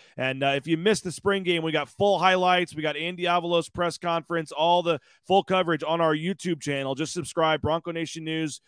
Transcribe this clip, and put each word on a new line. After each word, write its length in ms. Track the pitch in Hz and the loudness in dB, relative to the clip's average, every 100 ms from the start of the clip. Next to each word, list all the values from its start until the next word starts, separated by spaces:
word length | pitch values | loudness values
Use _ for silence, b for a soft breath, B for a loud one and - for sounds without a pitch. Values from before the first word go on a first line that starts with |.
| B - | B -6
And, 260 | 131 135 | -4 0
uh, 120 | 139 139 | 0 0
if 100 | 151 | 0
you 120 | 160 | 0
missed 260 | 190 208 | 2 0
the 80 | 180 | -2
spring 300 | - 202 196 | -4 -2 0
game, 200 | 180 170 | 0 -2
we 80 | 160 | 0
got 200 | 151 143 | -2 -2
full 280 | - 202 180 | 0 2 4
highlights. 560 | 185 185 180 180 175 | 4 4 4 2 0
We 60 | 151 | -4
got 160 | 151 147 | -4 -4
Andy 280 | 165 180 | -4 -2
Avalos' 460 | 175 175 170 170 160 | 0 0 2 0 0
press 280 | - 175 - | -4 -4 -4
conference, 540 | 175 165 - 170 156 | -4 -4 -2 -4 -4
all 300 | 143 165 180 | 0 4 4
the 160 | 170 151 b b - | 2 -2 b b 2
full 160 | 190 | 2
coverage 400 | 185 185 170 156 | 4 0 2 0
on 180 | 151 170 | 0 2
our 140 | 165 | 2
YouTube 480 | 156 165 190 185 160 | 2 -2 -4 -4 -4
channel. 320 | 147 139 135 | -2 -4 -4
Just 180 | 135 156 | -4 -4
subscribe, 480 | 180 156 - 160 156 | -6 -6 0 2 2
Bronco 300 | 151 165 175 | 0 -2 -4
Nation 340 | 165 165 170 | -6 -6 -8
News, 380 | 156 160 160 - | -6 -4 -4 -6